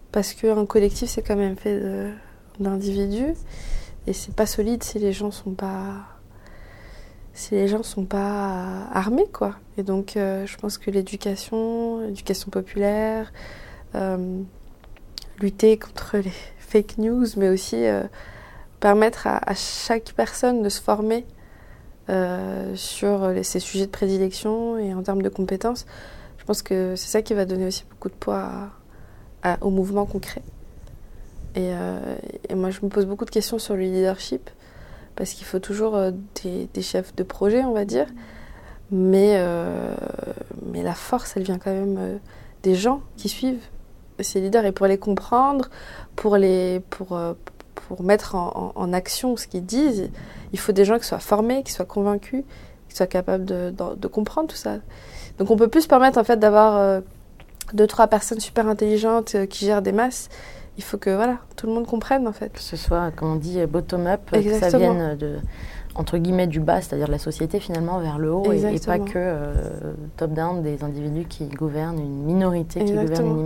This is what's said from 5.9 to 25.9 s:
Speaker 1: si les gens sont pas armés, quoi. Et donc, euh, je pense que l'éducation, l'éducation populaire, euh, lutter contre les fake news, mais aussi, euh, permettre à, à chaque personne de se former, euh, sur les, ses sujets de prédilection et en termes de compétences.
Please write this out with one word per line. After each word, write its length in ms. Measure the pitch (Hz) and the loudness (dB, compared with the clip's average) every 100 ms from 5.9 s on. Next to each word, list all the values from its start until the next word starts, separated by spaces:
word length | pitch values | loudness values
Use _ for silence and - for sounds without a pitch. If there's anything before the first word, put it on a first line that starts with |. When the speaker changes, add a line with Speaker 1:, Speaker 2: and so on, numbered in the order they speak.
| 196 196 - - - - - - - - - - - - | -10 -14 -20 -20 -20 -20 -18 -18 -18 -18 -18 -18 -18 -18
Speaker 1:
si 220 | - - 202 | -14 -2 2
les 120 | 196 | 2
gens 160 | 214 | 0
sont 220 | 226 202 185 | -2 -6 -2
pas 800 | 202 202 202 196 185 185 185 190 | -2 -2 -2 -2 -4 -6 -8 -4
armés, 340 | 190 196 254 403 | -2 2 2 2
quoi. 240 | - 202 202 - - | 0 -4 -4 -10 -6
Et 60 | |
donc, 340 | 196 190 196 208 | -2 -2 -2 -2
euh, 280 | 196 190 196 | -2 -2 -6
je 120 | - | -8
pense 200 | 208 - | -8 -6
que 140 | - | -2
l'éducation, 1080 | 196 190 202 202 190 - 226 226 233 233 226 | -2 -2 -4 -4 -4 -4 -2 -2 -2 -2 -4
l'éducation 500 | 220 196 - 190 196 | -6 -6 -4 -4 -2
populaire, 800 | 190 185 202 202 214 220 220 220 - - - - - - 202 | -6 -4 0 2 2 0 -2 -6 -12 -16 -16 -16 -18 -10 -4
euh, 460 | 190 185 185 185 190 - - - - - - - - - | -2 -2 -4 -6 -8 -14 -20 -20 -20 -20 -16 -16 -16 -2
lutter 380 | 202 202 220 220 | -2 4 6 6
contre 380 | - - - 208 | 0 -12 -4 -2
les 140 | 190 - - - | -2 -6 -14 -18
fake 380 | - 214 208 - | 0 2 2 0
news, 260 | 220 240 233 214 | 0 2 2 2
mais 120 | 190 | 2
aussi, 360 | 185 - 226 220 | 2 0 0 2
euh, 160 | 98 202 - - - - - - - | 2 -2 -8 -18 -18 -18 -18 -20 2
permettre 440 | 208 208 220 - 214 | 4 6 6 2 0
à, 120 | - - | 0 0
à 60 | 196 | -4
chaque 580 | - - - 226 - - | -4 -6 -2 -2 0 -2
personne 460 | 226 - 247 247 | -2 2 2 2
de 80 | 202 | 0
se 120 | - | 0
former, 440 | - 208 214 226 240 - - - - - - - - | 0 2 2 0 -2 -16 -20 -20 -20 -20 -20 -12 -2
euh, 680 | 190 180 180 190 190 190 190 | 0 0 -2 -4 -6 -6 -6
sur 540 | - - 202 202 190 | -8 -2 0 2 2
les, 140 | 185 | 0
ses 160 | 190 185 | -2 -4
sujets 240 | - 190 196 | -4 -2 -2
de 60 | |
prédilection 840 | - 196 190 190 185 214 220 233 226 | 0 0 2 0 0 -2 -2 -2 -2
et 160 | 202 | -2
en 80 | 185 | -4
termes 200 | 185 196 | -2 0
de 60 | 190 | 0
compétences. 560 | 196 185 190 233 247 - | 0 -2 0 -2 -4 -8